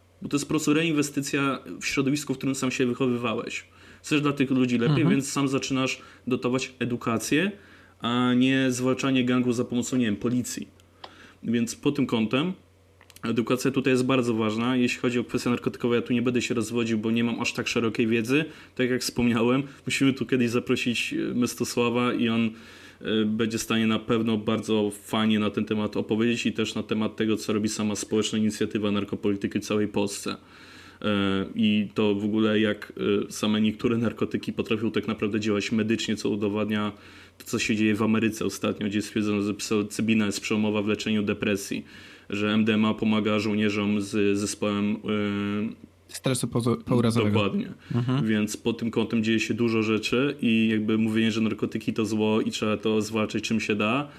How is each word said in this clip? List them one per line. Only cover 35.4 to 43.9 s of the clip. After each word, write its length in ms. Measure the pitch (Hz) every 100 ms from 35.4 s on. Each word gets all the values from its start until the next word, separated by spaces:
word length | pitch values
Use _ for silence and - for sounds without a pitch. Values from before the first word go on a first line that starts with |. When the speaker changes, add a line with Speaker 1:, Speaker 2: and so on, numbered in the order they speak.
Speaker 1:
działać 320 | 107 101 98
medycznie, 440 | 110 107 113 - 104
co 120 | 113
udowadnia 640 | 107 104 104 107 107 104 101 - - - -
to, 60 |
co 140 | - 117
się 180 | - 110
dzieje 180 | 110
w 80 | 104
Ameryce 420 | 110 110 110 107
ostatnio, 420 | 98 - 107 98 104
gdzie 160 | 104
stwierdzono, 400 | 101 113 104 104
że 120 | 101
psylocybina 720 | 101 - 107 101 - 110 110 104
jest 140 | 95
przełomowa 420 | - 110 107 107
w 40 | 104
leczeniu 360 | 104 110 107
depresji, 600 | 101 104 107 98 - - - - - - -
że 220 | 101 104
M 100 | 107
D 100 | 110
M 100 | 107
A 100 | 110
pomaga 440 | 110 110 107 107 107
żołnierzom 600 | 107 104 107 104 101